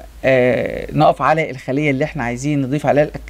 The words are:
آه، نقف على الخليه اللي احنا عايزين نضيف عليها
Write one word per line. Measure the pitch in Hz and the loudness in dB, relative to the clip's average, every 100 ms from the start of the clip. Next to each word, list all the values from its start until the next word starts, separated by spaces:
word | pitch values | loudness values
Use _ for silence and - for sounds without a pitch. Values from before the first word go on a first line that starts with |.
| - - | -20 -4
آه، | 131 131 127 120 - 58 - | 2 4 4 2 -2 -6 -4
نقف | 143 160 160 | 2 2 4
على | 139 160 151 | 2 2 -2
الخليه | 127 - 135 151 | -6 -4 -2 0
اللي | 131 | 0
احنا | 147 156 | -2 -4
عايزين | 120 120 143 143 | -6 -4 -2 -2
نضيف | 127 147 143 | -2 -2 2
عليها | 135 - - | 2 2 -2